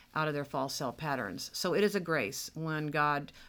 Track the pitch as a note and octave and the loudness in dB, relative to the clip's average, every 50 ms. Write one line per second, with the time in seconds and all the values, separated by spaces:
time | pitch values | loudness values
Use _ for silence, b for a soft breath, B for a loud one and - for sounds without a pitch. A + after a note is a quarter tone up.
0 | B B - D3+ D#3 D3+ D3 C#3+ C#3+ C#3 - C#3 C3 C#3 - - D3 B2 A2+ - | B B -2 0 0 2 0 -2 -4 -2 -2 -2 -2 -2 -2 -2 -2 -4 -4 -2
1 | D#3+ D3+ C#3 B2+ A2+ G2 F2 C3+ - - - - - F#3 D#3 G3 G#3 G#3 G3+ G3+ | -2 -2 0 0 0 -2 -4 -6 -8 -8 -6 -2 0 2 4 4 4 4 4 0
2 | F3 E3 D#3+ D3 A2+ F#2+ C3+ - - - - D#3 D#3+ D#3+ D#3 D#3 D3+ D3 C#3+ D#3 | 0 2 2 2 2 0 -2 -6 -8 -8 -6 -6 -4 -2 -2 0 -2 0 2 2
3 | D3 D3 D3 C#3+ D3 - B B B | 4 4 2 0 -2 -6 B B B